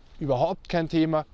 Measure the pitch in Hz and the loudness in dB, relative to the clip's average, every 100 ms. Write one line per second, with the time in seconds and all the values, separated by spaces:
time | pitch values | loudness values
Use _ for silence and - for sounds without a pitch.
0 | - - 147 123 160 190 - 170 165 170 | -12 -8 -2 0 0 -2 -2 -2 0 2
1 | 160 156 151 | 2 0 -2